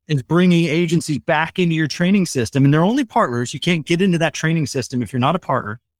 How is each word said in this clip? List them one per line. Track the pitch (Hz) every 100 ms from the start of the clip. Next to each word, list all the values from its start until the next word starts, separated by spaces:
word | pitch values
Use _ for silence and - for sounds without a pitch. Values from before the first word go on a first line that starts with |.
| -
is | 147
bringing | - 165 185 170 165
agencies | 156 170 165 - 135
back | - 151 160 -
into | 175
your | 160 151
training | - 175 202 175
system, | 131 110 139
and | 139
they're | 151
only | 180 262
partners. | 254 240 175 120 120
You | 143
can't | 165 175 139
get | 170
into | 196 170
that | 160
training | - 160 165 143
system | 139 - 123
if | 110
you're | 127
not | 131 175
a |
partner. | - 131 104 113 _ _